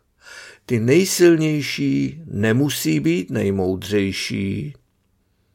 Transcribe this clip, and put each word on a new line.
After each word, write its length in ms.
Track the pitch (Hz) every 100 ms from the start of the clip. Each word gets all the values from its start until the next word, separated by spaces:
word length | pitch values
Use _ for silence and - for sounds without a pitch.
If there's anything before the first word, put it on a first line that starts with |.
| _ _ - - - - -
Ty 140 | 120
nejsilnější 1400 | 113 156 190 - 175 160 156 151 127 - 139 139 135 147 160
nemusí 720 | 101 110 117 147 127 156 156
být 300 | 151 175 175
nejmoudřejší. 1500 | 120 101 98 92 95 95 104 98 95 - 107 98 101 147 - _ _ _ _ _ _ _